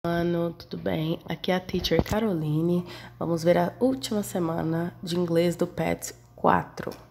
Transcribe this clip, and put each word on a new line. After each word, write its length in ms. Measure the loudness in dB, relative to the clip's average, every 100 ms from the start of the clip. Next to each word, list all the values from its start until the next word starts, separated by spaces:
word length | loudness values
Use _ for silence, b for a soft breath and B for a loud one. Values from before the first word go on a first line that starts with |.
Ano, 480 | 0 0 2 2 0
tudo 280 | -4 -12 -6
bem? 380 | -2 -2 -2 -4 -6
Aqui 240 | -6 0
é 40 |
a 40 | -2
teacher 420 | 0 -4 2 2
Caroline. 840 | 2 0 0 0 0 2 2 0 -2 B B -8
Vamos 240 | -2 2
ver 140 | 4 4
a 160 | 2 2
última 420 | 0 0 -2 -4
semana 720 | -2 -2 -2 0 0 0 -2 -6
de 160 | -4 -2
inglês 380 | 2 2 2 2
do 100 | -2
pet 460 | 0 -2 -2 -6 -14 -20 0
quatro. 540 | 4 4 2 -8 -10 -10 -20